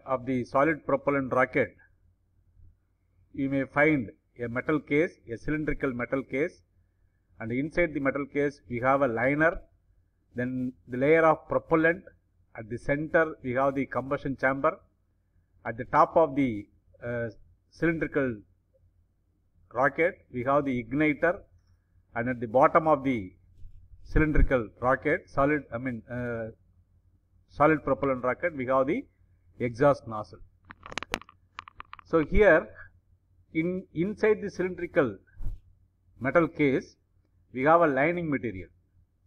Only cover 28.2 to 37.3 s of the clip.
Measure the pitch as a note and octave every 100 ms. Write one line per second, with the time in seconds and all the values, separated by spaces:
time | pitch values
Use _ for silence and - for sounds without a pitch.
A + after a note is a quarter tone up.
28.2 | B2 B2 F3 D3 B2 C3 C3+ G#3 - _
29.2 | _ _ _ - B2 A2+ C#3+ C3+ A#2+ A2
30.2 | G#2+ - - _ - - - - - -
31.2 | - _ _ - - - - - - E3
32.2 | D3+ G3 G3+ D#3+ G#3 - - _ _ _
33.2 | _ _ _ D#3+ E3 F#3 - - F3+ G3+
34.2 | G#3+ G#3 G3 - F#3 F3+ E3+ - C3+ F#2+
35.2 | _ - - - - _ _ _ _ -
36.2 | C3 E3+ E3 - D3 C#3 - _ _ _
37.2 | _